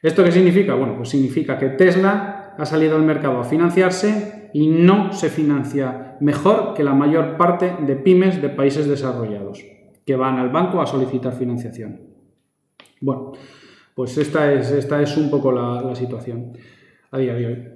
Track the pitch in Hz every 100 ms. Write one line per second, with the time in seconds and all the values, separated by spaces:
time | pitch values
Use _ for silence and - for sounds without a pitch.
0 | 160 170 175 175 185 180 190 127 123 -
1 | 117 139 131 - 147 131 135 - 185 185
2 | 196 208 - - - - 151 156 156 156
3 | 156 147 143 123 120 156 175 185 185 185
4 | 208 214 - - - 147 156 165 175 202
5 | 196 - 156 - 147 143 120 139 131 123
6 | - - 147 139 185 220 - - 143 135
7 | 147 160 151 - 175 175 185 175 139 135
8 | 190 180 190 165 143 139 139 143 147 139
9 | 131 117 107 101 98 101 - - _ _
10 | - 131 131 127 127 151 180 185 143 139
11 | 127 127 127 120 123 120 117 - 107 -
12 | - _ _ _ _ _ _ _ - _
13 | 135 131 - - - - - _ _ -
14 | 123 151 147 156 147 139 120 143 - 147
15 | 147 160 147 139 135 123 120 123 127 120
16 | 123 117 120 117 120 - - _ _ _
17 | _ 135 127 120 117 120 120